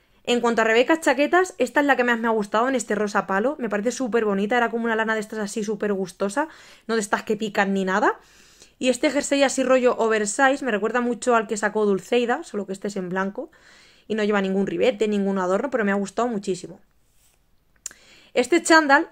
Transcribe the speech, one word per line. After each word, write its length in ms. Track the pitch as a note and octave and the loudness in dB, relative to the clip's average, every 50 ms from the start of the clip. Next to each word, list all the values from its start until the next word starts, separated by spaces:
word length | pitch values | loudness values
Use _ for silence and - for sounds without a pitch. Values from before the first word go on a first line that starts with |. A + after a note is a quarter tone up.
| _ _ _ _ _ | _ _ _ _ _
En 160 | - A#3+ A#3+ | -2 -2 0
cuanto 220 | A#3 A#3 A#3 A3+ | 0 0 2 2
a 20 | A3 | 2
Rebecas 360 | A3 A3 A#3 C4+ - D#4+ D#4+ | 4 4 4 4 4 2 2
chaquetas, 540 | - D#4 C4 B3 D4 D4+ E4 F4+ F#4 F4+ - - | 2 0 2 2 2 2 2 2 2 0 -2 -2
esta 220 | C4 B3 - D4+ | -2 0 2 2
es 60 | C#4+ | 2
la 100 | C#4+ C4+ | 4 2
que 80 | A#3+ B3 | 2 2
más 140 | A#3+ A#3+ A3+ | 0 0 0
me 100 | A3+ A#3 | 0 0
ha 20 | |
gustado 380 | A3 A3 G3+ G#3 - G#3+ A#3 C4 | 0 0 -2 0 0 0 0 0
en 60 | C4+ | 0
este 200 | B3 - - G#3+ | -2 -2 -2 -2
rosa 320 | G3+ G#3+ G#3 G#3 G3+ F#3+ | -2 -2 0 -2 -2 -2
palo. 300 | - F#3+ G3 G#3+ C4 D4+ - | 0 0 0 0 0 -2 -4
Me 100 | B3 A3+ | -4 -4
parece 220 | G#3 G3+ G3+ B3 | -4 -2 -2 -4
súper 340 | A#3+ - C4 A#3 G3+ A#3 A3+ | -4 -4 -4 -2 0 0 0
bonita, 320 | G#3 G3 G3 G3+ G#3 B3 | 0 0 0 0 0 0
era 140 | B3 A#3 A3+ | 0 0 0
como 140 | G#3+ A#3 A3+ | -2 -2 -2
una 100 | A#3 A3 | -2 -2
lana 200 | A3 A3+ A3 A3 | -2 0 -2 -2
de 60 | A3 | -4
estas 180 | G#3 G#3+ A3+ A3 | -6 -6 -8 -8
así 260 | G#3 G3 - A#3 G#3 | -8 -6 -6 -6 -4
súper 280 | G#3+ A3 G3+ A3 G#3 | -4 -4 -4 -4 -4
gustosa, 560 | G3+ F#3+ F#3+ F3+ - - G3 G3+ G3+ C#4+ D4+ D#4 - - - - - - _ | -2 -4 -4 -8 -6 -6 -6 -2 -2 -2 -4 -4 -8 -16 -20 -20 -20 -16 _
no 80 | - A3 | -4 -2
de 60 | A3+ | -2
estas 220 | G#3 - - G#3+ - | -2 -2 -4 -4 -2
que 120 | - A3 | -4 -4
pican 380 | G#3 A3 G#3 G3+ G#3+ G3+ F#3+ G3 | -4 -4 -2 0 0 0 2 0
ni 100 | G3 F#3+ | 0 0
nada. 340 | F#3 F#3 G#3 B3+ F4+ A4+ - - _ _ - - - _ _ - - _ _ | 0 0 2 2 2 0 -2 -8 _ _ -20 -20 -20 _ _ -20 -20 _ _
Y 100 | - B3+ | 0 0
este 220 | B3 B3 - D4+ | 0 2 0 0
jersey 320 | B3 C#4+ C#4 - C#4+ C#4 | 0 0 0 0 2 2
así 200 | C#4 - - - | 2 2 2 0
rollo 340 | C4 B3 C4 C4 A#3+ B3 - | 2 4 4 4 4 2 2
oversize 680 | - A3+ A3 A3 G#3+ G#3+ G#3 - - C#4 C4 C#4 C#4 D4 | 2 2 0 2 0 0 -2 0 2 2 2 2 0 -2
me 60 | B3+ | -2
recuerda 300 | G#3+ G3+ G#3 A3+ A3+ B3 | -2 -2 -2 -2 -2 0
mucho 340 | A#3+ A#3+ A#3+ A#3+ - B3 A#3+ | 0 -2 -4 -2 0 2 2
al 120 | A3+ A3 | 2 0
que 100 | G#3+ A#3 | -2 -4
sacó 300 | G#3 A3 G#3 G#3 G#3+ G#3+ | -4 -4 -2 0 0 0
Dulceida, 560 | G#3 G3 F#3 - - A#3+ B3 A#3+ A3+ B3 D4+ E4+ | 0 0 -2 -2 0 0 0 2 0 -2 -4 -4
solo 220 | - - G3+ G3 | -8 -8 -8 -8
que 60 | F#3+ | -8
este 160 | F#3+ F#3+ - G3+ | -10 -8 -8 -8
es 80 | G3+ | -6
en 120 | G3+ F3+ F3+ | -6 -6 -4
blanco 420 | F3+ F#3+ F#3+ G3 G3+ - D4 - _ _ _ - - - - - _ _ _ - | -4 -2 -2 -4 -4 -8 -12 -14 _ _ _ -20 -20 -20 -20 -20 _ _ _ -6
y 80 | G#3 | -4
no 80 | A3 G#3 | -2 0
lleva 180 | G#3 G#3+ G3+ | 0 0 0
ningún 240 | F#3+ F#3+ F#3+ G3 G3 | 0 0 0 -2 -2
ribete, 400 | - E3 E3+ G3 A#3+ G3+ G3+ A3 G#3+ | -2 0 0 0 0 2 0 -2 0
ningún 300 | G#3 G3+ G3 G3 G3 F#3+ | 0 0 0 0 -2 -2
adorno, 320 | F#3 F3+ F#3 G3+ A#3+ C#4+ | 0 0 0 -2 -2 -2
pero 140 | C4+ A#3 G#3+ | -2 -2 0
me 80 | G3+ | 0
ha 40 | G3 | 0
gustado 320 | G3+ G3 F#3+ - - A3+ B3 | -2 -4 -4 -4 -4 -2 -2
muchísimo. 520 | A#3 G3 G3+ G3 F#3 F3+ - D#3+ F3+ - _ _ _ _ _ _ _ _ _ _ _ _ _ _ _ _ _ _ _ _ _ - - - _ - - - - _ - | -2 -4 -4 -6 -6 -6 -8 -14 -18 -20 _ _ _ _ _ _ _ _ _ _ _ _ _ _ _ _ _ _ _ _ _ -20 -20 -20 _ -20 -20 -20 -20 _ -2
Este 280 | - B3 B3 F4 E4 | -2 0 2 2 0
chándal, 480 | - - E4 D#4+ D#4 C#4 C4+ D4 E4+ - | 4 6 6 6 6 6 4 4 2 0